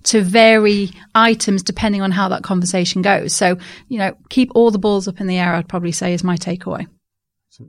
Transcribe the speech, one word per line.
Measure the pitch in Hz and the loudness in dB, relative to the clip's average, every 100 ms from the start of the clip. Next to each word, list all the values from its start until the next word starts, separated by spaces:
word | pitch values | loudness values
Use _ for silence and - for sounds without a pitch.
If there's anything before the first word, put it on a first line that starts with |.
to | - 226 | 0 0
vary | 185 220 226 220 214 208 196 - - | 2 6 6 6 4 2 -2 -8 -4
items | 220 226 226 - 196 | 2 2 2 0 -2
depending | 180 - 220 202 | -4 -4 -2 -2
on | 196 | -2
how | 185 190 | -2 -2
that | - | -4
conversation | - 185 180 190 175 190 | -2 -2 0 -2 -2 -2
goes. | 185 190 - - | 0 0 -2 -2
So, | 185 180 - - _ | 0 -2 -6 -20 _
you | 240 | -6
know, | 190 - _ | -6 -6 _
keep | - 254 233 | -2 0 2
all | 233 | 2
the | 208 | 2
balls | 202 202 196 | 0 0 -2
up | 180 | -6
in | 190 | -4
the | 185 | -2
air, | 175 | 0
I'd | 170 170 | -2 -4
probably | 180 175 | -6 -4
say, | 160 180 | -4 -4
is | 175 | -2
my | 180 175 | -2 -2
takeaway. | 180 180 185 170 156 _ _ _ _ _ _ _ | -4 -8 -8 -10 -12 _ _ _ _ _ _ _